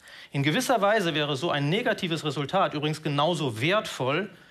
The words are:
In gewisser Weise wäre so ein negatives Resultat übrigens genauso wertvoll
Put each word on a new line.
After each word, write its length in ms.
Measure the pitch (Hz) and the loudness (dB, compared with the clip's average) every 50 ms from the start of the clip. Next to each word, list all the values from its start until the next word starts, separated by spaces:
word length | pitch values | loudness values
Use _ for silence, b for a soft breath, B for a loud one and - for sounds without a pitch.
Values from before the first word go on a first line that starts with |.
| B B B B B B | B B B B B B
In 120 | - 143 135 | -2 0 0
gewisser 380 | 151 156 254 254 - 254 220 | 2 2 0 2 2 2 4
Weise 340 | 196 202 220 220 180 170 143 | 4 4 4 4 2 0 0
wäre 200 | 151 147 143 147 | 0 0 0 -2
so 160 | 123 165 170 | -2 0 0
ein 180 | - 143 139 147 | 0 0 0 0
negatives 540 | 170 226 247 247 202 - 190 165 165 151 151 | 0 0 2 0 -2 0 -2 -4 -4 -2 -4
Resultat 500 | 151 - 156 143 - - 196 180 151 151 | -4 -2 -2 -4 0 2 2 2 2 0
übrigens 280 | 151 147 151 151 - | -2 -2 -2 -4 -2
genauso 600 | - 156 143 143 147 170 180 151 156 127 107 110 | -4 -2 0 2 2 2 2 0 -2 -4 -2 -2
wertvoll 680 | 127 165 196 214 - - - - 131 127 143 170 208 202 B B B B | 0 2 2 0 0 -2 -6 -4 -2 0 0 0 -2 -4 B B B B